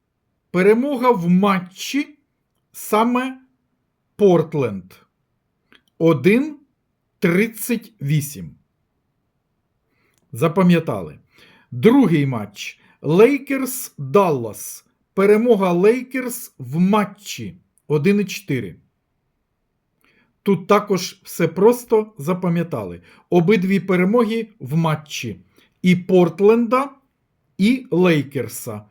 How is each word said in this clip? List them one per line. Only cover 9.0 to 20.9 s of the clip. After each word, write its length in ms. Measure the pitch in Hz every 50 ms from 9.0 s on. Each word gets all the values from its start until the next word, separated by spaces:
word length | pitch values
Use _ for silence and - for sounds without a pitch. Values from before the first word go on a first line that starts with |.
| _ _ _ _ _ _ _ _ _ _ _ _ _ _ _ _ _ _ _ _ _ _ _ _ _ _
Запам'ятали. 840 | - 113 151 165 156 196 185 175 175 165 160 156 120 98 87 76 71 - _ _ _ _ _ _ _ _ _ _
Другий 560 | 127 123 120 220 262 285 247 165 165 147 139
матч. 540 | 135 127 110 104 - - - - - - _ _ _ _ _
Лейкерс, 920 | - 135 160 185 220 269 285 269 277 - 269 262 262 - - - - - _ -
Даллас. 880 | 139 131 135 202 196 175 147 127 117 107 101 - - - - - _ _ _ _ _ _ _
Перемога 580 | 190 196 202 208 214 233 247 226 190 190 180
Лейкерс 840 | 175 175 185 214 240 254 247 - - 262 247 240 240 - - - _ -
в 200 | 131 120 139 165
матчі. 800 | 180 190 214 214 202 202 - - - - - - 110 92 - - _ _ _ _ _ -
Один 320 | 151 151 143 190 202 208
і 40 | 202
чотири. 520 | 202 - - - - 143 123 107 87 - - _ _ _ _ _ _ _ _ _ _ _ _ _ _ _ _ _ _ _ _ _ _ _ _ _ _ _ _ _ _ _ _
Тут 240 | - 202 196 - 190
також 540 | - 202 208 208 -